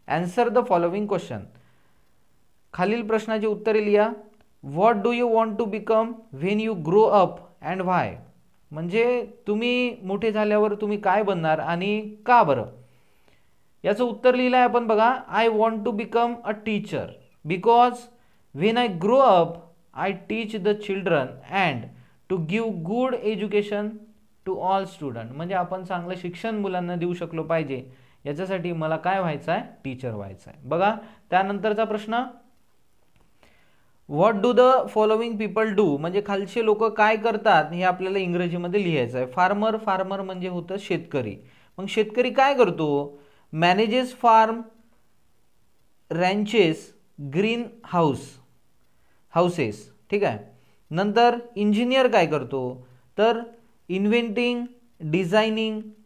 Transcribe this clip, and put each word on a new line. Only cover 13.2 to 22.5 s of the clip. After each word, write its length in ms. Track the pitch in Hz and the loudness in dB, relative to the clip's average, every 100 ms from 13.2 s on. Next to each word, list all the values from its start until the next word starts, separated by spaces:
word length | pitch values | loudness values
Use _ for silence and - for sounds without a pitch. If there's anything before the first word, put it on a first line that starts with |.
| _ _ _ _ _ _ | _ _ _ _ _ _
याचं 200 | - 208 | -4 0
उत्तर 300 | 247 214 254 | -2 2 4
लिहिलं 220 | 254 247 254 | 4 4 4
आहे 80 | |
आपण 220 | 247 240 233 | 4 4 2
बघा, 300 | 214 226 262 - 190 | 4 4 2 -2 0
I 120 | 226 | 2
want 280 | 220 226 220 | 4 2 0
to 140 | 220 | -4
become 440 | 208 226 233 240 240 - | -4 -2 0 0 -2 -6
a 80 | 214 226 | -6 -4
teacher 380 | 208 - 143 85 - _ _ 151 | -4 -4 -6 -8 -12 _ _ -6
because 480 | 180 208 233 240 240 - _ _ _ _ 139 | -2 4 6 4 2 -14 _ _ _ _ -2
when 140 | 196 240 | 0 0
I 120 | 240 | -2
grow 320 | 175 196 262 | -2 2 4
up, 280 | 262 185 165 - - _ _ - | 6 6 4 -2 -16 _ _ -6
I 120 | 180 190 - | -6 -6 -8
teach 220 | 220 220 | -8 -6
the 220 | 220 196 208 208 | -4 -2 -2 -2
children 360 | 196 190 151 127 - - | -4 0 0 0 -8 -6
and 220 | 190 180 123 - - - _ _ | -2 0 -2 -8 -18 -20 _ _
to 60 | 185 | -6
give 340 | 156 | -2